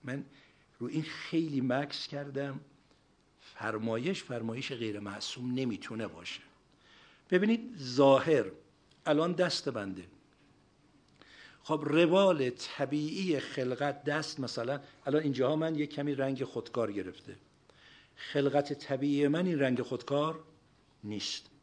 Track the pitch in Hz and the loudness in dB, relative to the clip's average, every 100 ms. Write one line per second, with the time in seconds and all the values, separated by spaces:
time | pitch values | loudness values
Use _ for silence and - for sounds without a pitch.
0 | 127 139 139 - - _ _ _ 123 156 | -8 -8 -10 -18 -20 _ _ _ -6 -4
1 | 151 - - 165 160 139 139 127 143 - | -6 -8 -2 -2 0 0 2 0 -2 -8
2 | - 143 143 139 139 139 - _ _ _ | -8 -8 -6 -6 -6 -8 -14 _ _ _
3 | _ _ _ _ - - 110 110 113 113 | _ _ _ _ -20 -8 -6 -2 -2 0
4 | 139 190 - 120 113 117 131 127 113 101 | -2 -4 -6 -6 -4 -6 -6 -4 -4 -4
5 | 101 101 - - 123 127 131 98 - 113 | -8 -8 -10 -8 -4 -2 -2 -4 -6 -8
6 | 104 - - - - _ _ _ _ - | -8 -10 -12 -14 -16 _ _ _ _ -20
7 | - - _ 180 214 226 - 165 131 123 | -20 -20 _ 2 4 2 0 -12 -6 6
8 | 139 135 156 147 98 - - _ _ _ | 8 8 6 2 2 -8 -20 _ _ _
9 | - 151 170 170 180 - - 120 98 95 | 0 2 2 2 0 0 -4 -6 -6 -10
10 | 90 - _ _ _ _ _ _ _ _ | -14 -20 _ _ _ _ _ _ _ _
11 | _ _ - - - - - 156 147 151 | _ _ -20 -20 -20 -20 -2 0 4 6
12 | 170 185 196 165 127 123 - - 135 147 | 8 8 6 6 2 -2 -10 -4 -2 0
13 | 151 170 185 143 - - 127 123 143 139 | -2 -2 0 0 -2 -4 -2 0 -2 -2
14 | 151 143 143 - 127 - 117 143 - - | -2 -2 -4 -6 -6 -4 -4 -4 -8 -10
15 | - 147 156 127 131 156 160 156 147 - | 0 2 2 2 2 2 0 0 -2 -2
16 | 143 135 135 135 135 120 - - 110 101 | -4 0 -2 -2 -4 -6 -4 -2 -2 -2
17 | 90 - - - _ _ _ - - - | -6 -12 -18 -20 _ _ _ -20 -20 -20
18 | - - - 143 139 139 143 143 - 135 | -20 -18 -4 0 2 2 0 -6 -4 -2
19 | 143 143 143 156 185 160 135 123 120 123 | 0 2 4 2 2 2 2 2 -2 -6
20 | - 143 156 165 - - _ _ _ _ | -2 0 0 -4 -12 -20 _ _ _ _
21 | 104 104 - - - _ | -8 -6 -6 -8 -12 _